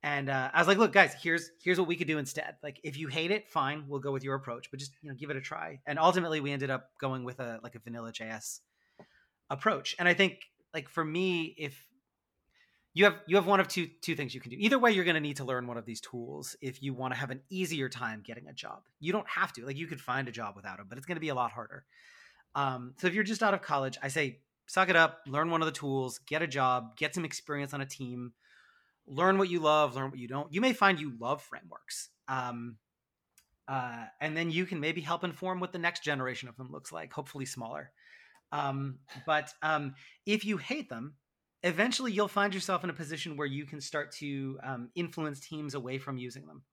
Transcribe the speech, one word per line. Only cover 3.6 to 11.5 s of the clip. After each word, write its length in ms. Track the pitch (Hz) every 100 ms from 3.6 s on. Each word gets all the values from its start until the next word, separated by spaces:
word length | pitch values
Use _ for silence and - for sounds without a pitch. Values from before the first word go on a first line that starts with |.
| 135 151 143
we'll 100 | 139
go 140 | 139
with 100 | 135
your 120 | 135 135
approach, 340 | 135 120 -
but 80 | 135
just, 140 | 135 _
you 80 | 151
know, 80 | 127
give 140 | 143
it 60 | 135
a 40 |
try." 400 | 131 156 160 139 147
And 120 | 147
ultimately, 420 | 165 185 170 156
we 120 | 143
ended 180 | 143 135
up 200 | 131 - _
going 240 | 135 131
with 160 | 123 127
a, 180 | 123 113
like, 120 | 117
a 60 | 110
vanilla 320 | 120 117 113
J 140 | 110 113
S 340 | 107 - - _ _ _ _ - _ _ _ _
approach. 460 | 139 214 160 - -
And 80 | 175
I 80 |
think, 280 | 175 190 190 - _ _
like, 140 | 160 135
for 160 | -
me, 500 | 156 160 185 175 160